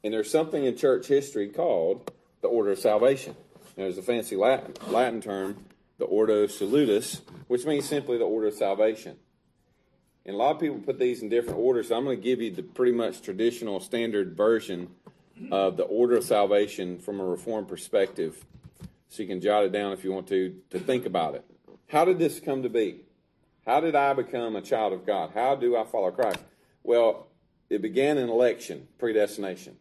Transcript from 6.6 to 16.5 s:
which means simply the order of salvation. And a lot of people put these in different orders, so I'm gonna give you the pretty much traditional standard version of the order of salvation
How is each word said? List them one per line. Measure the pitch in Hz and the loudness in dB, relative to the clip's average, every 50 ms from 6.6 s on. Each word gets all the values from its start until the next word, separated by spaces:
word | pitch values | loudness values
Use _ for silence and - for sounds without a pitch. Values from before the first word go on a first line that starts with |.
| 101 98 123 147 147 117 101 107 117 - - - - - - - - | -2 2 2 4 4 4 4 2 2 -2 -10 -12 -14 -18 -20 -20 -4
which | _ 123 123 123 | _ -2 -2 0
means | 156 151 143 135 - | 0 -2 -2 -2 -2
simply | 156 143 127 123 123 117 | -4 -4 -2 -2 0 0
the | 113 | 0
order | 90 107 113 110 104 | 0 0 0 0 -2
of | 104 | 0
salvation. | - 110 98 98 101 107 110 110 - - - 73 - _ _ _ _ _ _ _ _ _ _ _ _ _ _ _ _ _ _ _ _ _ | 0 0 0 2 2 2 2 2 -2 -10 -16 -18 -18 _ _ _ _ _ _ _ _ _ _ _ _ _ _ _ _ _ _ _ _ _
And | - 98 | -10 -2
a | 101 | 0
lot | 123 143 156 | 2 2 2
of | 147 | 2
people | 170 151 131 104 | -2 -4 -4 -4
put | 95 - 123 - | -6 -6 -2 0
these | 131 127 123 120 | 0 0 0 -2
in | 113 104 | -4 0
different | 113 120 117 110 95 85 | 0 0 0 0 -4 0
orders, | 117 131 127 120 104 - | 2 2 2 2 0 0
so | 113 | -2
I'm | 117 135 | -2 0
gonna | 139 127 | -2 -4
give | 104 95 123 127 113 | -2 0 -2 -2 -2
you | 117 110 | -2 -6
the | 90 87 90 | -6 -10 -12
pretty | - - - 127 123 | -12 -2 2 2 2
much | 120 117 113 107 - - | 2 2 0 -2 -4 -8
traditional | - - 95 95 113 117 120 - 120 107 98 92 | -10 -10 -4 0 0 0 0 -2 -6 -6 -6 -6
standard | - - - 117 117 113 107 101 98 90 82 | -6 -4 -4 -2 -2 0 0 -2 -2 -2 0
version | 82 104 110 117 110 107 - 92 90 90 90 - _ _ - _ _ _ _ _ - - - | 2 4 4 4 2 0 -6 -8 -8 -10 -12 -16 _ _ -20 _ _ _ _ _ -18 -8 -2
of | - 98 98 92 87 | 0 2 2 2 2
the | 82 85 | 0 -2
order | - 98 113 123 120 123 | -2 2 2 4 4 4
of | 110 92 | 2 2
salvation | - 117 104 101 98 | 2 4 4 4 4